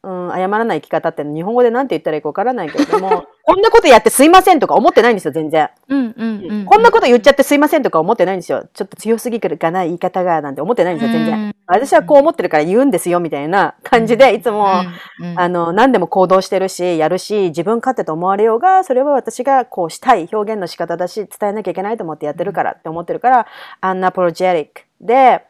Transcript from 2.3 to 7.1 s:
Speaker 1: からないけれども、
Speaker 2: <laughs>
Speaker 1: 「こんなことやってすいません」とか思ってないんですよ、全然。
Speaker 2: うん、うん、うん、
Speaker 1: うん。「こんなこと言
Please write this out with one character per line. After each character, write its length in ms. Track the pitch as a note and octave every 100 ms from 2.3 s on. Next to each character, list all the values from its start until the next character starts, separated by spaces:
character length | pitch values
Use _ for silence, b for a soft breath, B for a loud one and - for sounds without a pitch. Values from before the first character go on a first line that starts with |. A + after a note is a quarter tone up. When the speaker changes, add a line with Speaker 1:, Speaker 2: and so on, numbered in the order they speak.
Speaker 1:
か 120 | C#3+
ら 100 | A3
な 100 | B3+
い 60 | D#3+
け 80 | -
れ 80 | C#4+
ど 140 | G#4+
も、 260 | F#4+ G4 -
Speaker 2:
<laughs> 40 | _
Speaker 1:
「こ 100 | -
ん 60 | F#4
な 100 | A4
こ 120 | A4+
と 40 | E4+
や 120 | A#3+
っ 40 |
て 60 | -
す 160 | -
い 60 | D4+
ま 100 | F#4
せ 140 | F#4
ん」 60 | E4+
と 60 | -
か 80 |
思 140 | D#3 C#4
っ 40 |
て 100 | F4+
な 80 | A3+
い 20 |
ん 40 | G#3+
で 40 |
す 60 | E3
よ、 60 |
全 180 | D3 D#3
然。 180 | D#3 C#3+ _ _
Speaker 2:
う 60 |
ん、 40 | C#4
う 40 |
ん、 120 | A#3+ A#3
う 80 |
ん、 280 | A3+ G#3+ F3+
Speaker 1:
う 100 | G#3+
ん。 20 |
「こ 140 | F#3+ G#4
ん 40 |
な 80 | A4+
こ 100 | A#4
と 60 |
言 100 | D4+